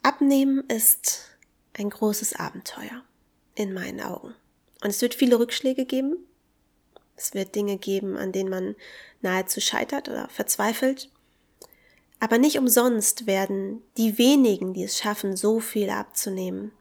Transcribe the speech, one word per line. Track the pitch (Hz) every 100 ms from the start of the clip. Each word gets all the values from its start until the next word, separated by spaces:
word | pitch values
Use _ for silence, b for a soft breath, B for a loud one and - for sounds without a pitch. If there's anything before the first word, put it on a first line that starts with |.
Abnehmen | 269 277 277 277 277 269 -
ist | 226 - - - - - _ _ _ _
ein | - 202
großes | - 214 208 214
Abenteuer, | - - - - - - 240 _ _ _ _ _
in | - 202
meinen | 185 - -
Augen. | - 180 - - _ _ _ _
Und | 208
es | 202
wird | 247
viele | - 254 240
Rückschläge | 233 - 262 262 254
geben. | 262 269 349 - _ _ _ _ _ _ - _ _
Es | - 196
wird | 190 214
Dinge | 202 196
geben, | 196 196 202 196
an | 196
denen | 190 190
man | 185 190 208 B B B B
nahezu | 185 185 190 -
scheitert | - - - 185 -
oder | - -
verzweifelt. | - - - 208 226 262 262 - _ b b b b b b b b b _
Aber | 226 233
nicht | 294 294
umsonst | 254 233 247 226 208 - 220
werden | 190 196 196 196 220 _ -
die | 226 214
wenigen, | 240 285 247 190 185
die | 185
es | 196 -
schaffen, | 208 214 196 190
so | 208 220
viel | 220 214 202
abzunehmen | 202 208 - 208 190 185 190 208 _